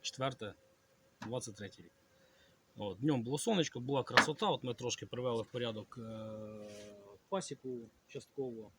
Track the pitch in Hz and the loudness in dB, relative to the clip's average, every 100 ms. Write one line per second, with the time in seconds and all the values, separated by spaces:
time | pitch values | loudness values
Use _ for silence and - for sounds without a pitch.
0 | - - 135 131 107 90 - _ _ _ | -6 0 0 0 -8 -8 -18 _ _ _
1 | _ _ 107 127 123 101 101 - 85 _ | _ _ -4 -2 -4 -8 -10 -10 -20 _
2 | _ _ - - - _ _ - 104 92 | _ _ -20 -20 -20 _ _ -6 -4 0
3 | 139 139 117 147 - 208 151 - 123 139 | 4 4 4 0 2 4 4 2 0 2
4 | 120 123 - 151 214 143 127 120 123 - | 6 6 6 4 4 4 2 0 0 -2
5 | - 120 127 117 107 127 120 107 104 - | -4 0 2 2 0 -2 -2 -2 -8 -10
6 | 113 110 110 107 107 107 104 104 104 104 | -8 -6 -6 -6 -8 -10 -10 -12 -14 -16
7 | - - _ 190 180 139 131 123 113 _ | -18 -20 _ -2 -2 -6 -6 -6 -8 _
8 | _ 139 - - 131 113 107 | _ -12 -10 -4 -2 -2 -10